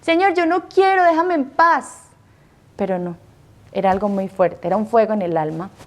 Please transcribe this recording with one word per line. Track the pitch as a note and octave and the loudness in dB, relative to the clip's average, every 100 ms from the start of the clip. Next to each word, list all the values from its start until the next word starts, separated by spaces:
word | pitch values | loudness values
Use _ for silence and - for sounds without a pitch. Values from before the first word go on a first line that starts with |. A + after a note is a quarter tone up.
Señor, | - E4 G4 | 0 2 2
yo | F4 E4+ | 2 0
no | F4 F4 | -2 -2
quiero, | - F#4+ F#4+ | 2 2 4
déjame | F4 D#4+ F4 | 2 2 0
en | E4+ C4+ | -2 -4
paz. | - E4+ D4+ G3+ - - _ _ _ _ _ _ - | 0 2 2 -4 -20 -20 _ _ _ _ _ _ -8
Pero | G3 F#3 | -4 -4
no, | F3 E3+ - _ _ _ - | -6 -10 -18 _ _ _ -12
era | G3+ F#3+ | -4 -2
algo | F#3+ G#3 | 0 -2
muy | G3+ F#3+ | -4 -6
fuerte, | - F3 - E3+ | -2 -2 -2 -4
era | F#3 | -4
un | G#3+ | 0
fuego | A#3 G#3+ | 0 2
en | G#3+ | 0
el | F3+ D#3+ | -2 -2
alma. | D#3 D#3+ F#3+ - | -4 -6 -12 -14